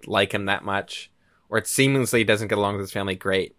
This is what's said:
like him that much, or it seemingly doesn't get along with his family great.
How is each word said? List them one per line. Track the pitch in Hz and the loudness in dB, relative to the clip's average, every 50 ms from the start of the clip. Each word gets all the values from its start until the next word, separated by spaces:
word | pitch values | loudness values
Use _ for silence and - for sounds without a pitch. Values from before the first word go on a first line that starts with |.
| - | -4
like | - 104 98 101 98 - | 0 2 2 2 2 0
him | 101 101 | -2 -2
that | 98 101 - - | -2 -2 -2 -2
much, | 101 98 98 - - - - - - _ _ _ _ _ _ _ _ | -2 -4 -4 -4 -6 -12 -16 -16 -18 _ _ _ _ _ _ _ _
or | 110 | -2
it | 110 - | -2 -2
seemingly | - - - 135 135 139 135 123 110 - 117 110 | 0 0 2 2 4 4 2 2 2 2 2 4
doesn't | 104 110 107 113 | 4 2 2 0
get | 101 107 | 0 0
along | 101 101 98 101 | 0 2 0 0
with | 98 98 | -4 -6
his | 95 - | -6 -6
family | 101 98 98 95 | -4 -4 -4 -4
great. | 95 - 98 95 95 90 - - | -4 -2 0 0 0 0 -2 -6